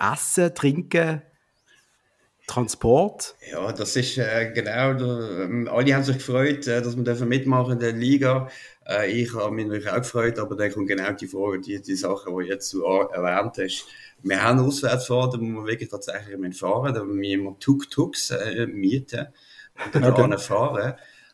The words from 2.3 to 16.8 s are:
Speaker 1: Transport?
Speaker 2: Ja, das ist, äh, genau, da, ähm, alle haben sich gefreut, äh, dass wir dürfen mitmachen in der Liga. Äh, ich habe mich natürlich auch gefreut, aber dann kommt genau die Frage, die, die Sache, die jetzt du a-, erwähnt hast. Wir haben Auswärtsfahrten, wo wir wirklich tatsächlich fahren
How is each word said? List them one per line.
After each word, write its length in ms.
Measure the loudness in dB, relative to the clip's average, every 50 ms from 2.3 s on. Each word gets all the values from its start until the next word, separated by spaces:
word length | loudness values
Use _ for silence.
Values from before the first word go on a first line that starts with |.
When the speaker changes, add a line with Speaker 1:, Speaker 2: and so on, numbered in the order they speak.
| _ _ -12 -4
Speaker 1:
Transport? 880 | -2 0 0 0 -2 0 4 6 6 6 6 2 -2 -6 -12 -12 -12 _ -18 -12
Speaker 2:
Ja, 200 | -8 -6 -4 -4
das 240 | -4 -4 -4 -2 0
ist, 220 | -2 -2 -2 -2 -2
äh, 340 | -2 0 2 0 0 0 -2
genau, 400 | -2 -2 -2 0 0 2 2 2
da, 480 | 0 -2 -2 -2 -2 -4 -4 -4 -4 -4
ähm, 240 | -2 -2 -2 -2 0
alle 220 | 2 2 4 4 4
haben 100 | 4 2
sich 140 | 0 -2 -2
gefreut, 480 | -2 -2 0 2 2 2 0 -2 -2 -2
äh, 140 | 0 0
dass 160 | 0 -2 -2 -2
wir 60 | 0
dürfen 260 | 0 0 0 0 0
mitmachen 440 | 0 0 2 2 2 2 4 2 0
in 60 | 0
der 140 | 0 0 0
Liga. 560 | 0 2 4 4 4 4 4 2 2 0 -4 -10 -18 -20 -20 -20 _ -8 -4
Äh, 240 | -2 0 0 0
ich 220 | 0 0 0 -2 -2
habe 180 | -2 -2 -2 -2
mich 120 | -2 -4 -2
natürlich 220 | -4 -4 -4 -2
auch 80 | -2 -2
gefreut, 420 | -2 -2 0 2 2 2 0 0
aber 160 | -4 -6 -2
dann 160 | -2 -2 -2
kommt 160 | 0 -2 -2 -2
genau 240 | 0 0 0 -2
die 160 | -4 -4 -8 -8
Frage, 340 | -6 -4 -2 -2 -2 -4
die, 180 | -4 -6 -8 -8
die 140 | -6 -4 -4
Sache, 340 | -2 -2 -2 -2 -2 -4 -6 -4 -4
die 80 | -4 -4
jetzt 260 | -4 -6 -6 -6 -4
du 120 | -2 0 2
a-, 220 | 2 2 2 0 -2
erwähnt 400 | -2 0 0 2 0 0 -2 -2 -4
hast. 260 | -4 -4 -4 -8 -10 -14 -20 -20 -20 -20 -16 _ -4
Wir 180 | -2 0 2 4
haben 160 | 4 4 4
Auswärtsfahrten, 800 | 4 2 0 0 0 0 0 0 0 0 0 2 2 0 0 -2 -4 -4 -4
wo 60 | -4
wir 60 | -4 -4
wirklich 220 | -4 -4 -4 -10
tatsächlich 460 | -10 -10 -8 -8 -10 -10 -10 -10 -8 -6 -6 -6 -6 -4
fahren 240 | 0 0 0 2